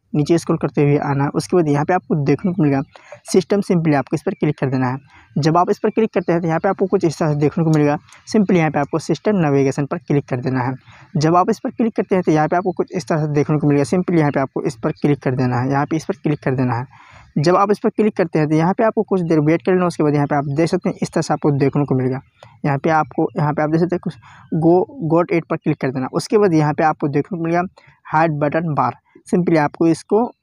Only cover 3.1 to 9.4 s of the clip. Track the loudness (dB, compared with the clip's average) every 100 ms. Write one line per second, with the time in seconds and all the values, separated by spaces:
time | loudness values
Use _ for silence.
3.1 | -20 -2 0 2 -2 0 0 2 0 0
4.1 | -6 -6 -2 -2 -2 -2 -2 -2 -4 -10
5.1 | -20 _ -2 2 2 2 0 -2 0 0
6.1 | 0 -2 -2 0 -2 -2 -2 0 0 0
7.1 | 0 -2 0 0 0 2 2 2 0 -6
8.1 | -20 -2 0 2 2 2 0 -2 -4 -4
9.1 | -2 0 0